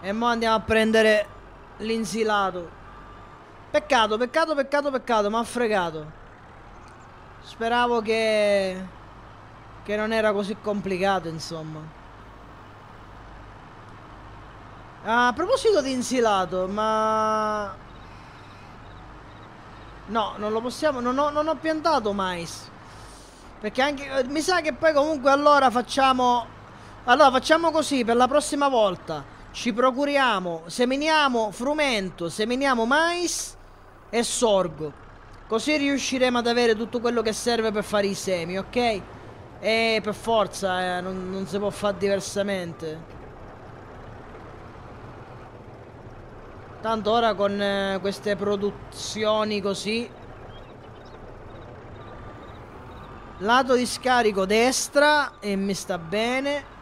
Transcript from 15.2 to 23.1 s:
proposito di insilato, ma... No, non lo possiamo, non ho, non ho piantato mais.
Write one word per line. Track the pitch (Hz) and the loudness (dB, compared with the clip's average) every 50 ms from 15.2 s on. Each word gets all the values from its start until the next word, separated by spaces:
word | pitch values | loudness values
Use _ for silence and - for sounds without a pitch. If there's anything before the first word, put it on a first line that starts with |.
| 247 247 233 | 4 4 2
proposito | 254 339 381 523 508 - 453 415 320 | 0 2 2 2 4 6 4 4 4
di | 269 269 | 4 2
insilato, | 262 254 240 - 247 254 233 220 202 190 185 180 180 185 185 | -2 -2 -2 0 2 4 4 4 4 4 2 0 0 -2 -2
ma... | 190 196 214 214 220 220 220 220 220 220 220 214 220 214 214 214 214 214 214 208 196 190 190 - - - - - - - - - - - - - - - - - - - - - - - - - - - - - - - - - - - - - - - - - - - - - | -2 0 0 0 2 2 2 2 2 2 2 2 2 2 0 0 -2 -2 -4 -4 -6 -8 -14 -16 -18 -20 -20 -20 -18 -20 -20 -20 -20 -20 -20 -20 -20 -20 -20 -20 -20 -20 -18 -18 -18 -18 -18 -18 -18 -18 -18 -18 -20 -20 -20 -20 -20 -20 -20 -20 -20 -18 -18 -18 -18 -18 -18 -12
No, | 165 202 226 208 190 - | -4 -2 -2 -2 -2 -4
non | - 208 214 | -6 -4 -2
lo | 220 226 | -2 -2
possiamo, | 233 254 240 - 311 311 277 247 | -2 -4 -6 0 0 0 0 0
non | 240 247 254 269 | 0 0 2 2
ho, | 294 294 | 0 2
non | 294 294 302 320 | 2 0 0 0
ho | 320 | -2
piantato | - - 320 311 320 302 330 311 269 214 208 | -2 0 -2 -2 2 2 2 2 2 2 0
mais. | 202 202 190 185 180 175 170 156 - - - - - - - - - - - - | -2 0 -2 -2 -2 -4 -6 -10 -10 -14 -16 -18 -18 -20 -20 -20 -18 -18 -18 -18